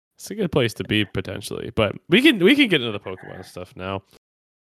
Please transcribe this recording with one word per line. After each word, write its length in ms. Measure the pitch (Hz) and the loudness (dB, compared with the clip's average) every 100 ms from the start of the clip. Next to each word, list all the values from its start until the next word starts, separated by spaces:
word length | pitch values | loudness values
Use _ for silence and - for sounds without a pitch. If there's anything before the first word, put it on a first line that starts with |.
| _ _ | _ _
it's 140 | - | -12
a 40 | 202 | -6
good 160 | 180 | -2
place 220 | 151 117 - | 0 0 -2
to 100 | 92 | -2
be, 200 | 107 101 | 0 0
potentially. 680 | 98 95 107 110 - - - | -4 -8 -10 -10 -10 -6 -2
But 200 | 104 - - | -2 -2 2
we 120 | 196 | 6
can, 180 | 302 220 | 6 6
we 120 | 180 285 | 4 4
can 140 | 262 | 4
get 120 | 160 | 2
into 100 | 117 | -2
the 60 | 101 | -8
Pokemon 460 | 101 95 95 90 92 | -10 -12 -14 -16 -16
stuff 300 | - 90 - | -16 -16 -10
now. 280 | 92 95 _ _ _ _ _ _ | -6 -6 _ _ _ _ _ _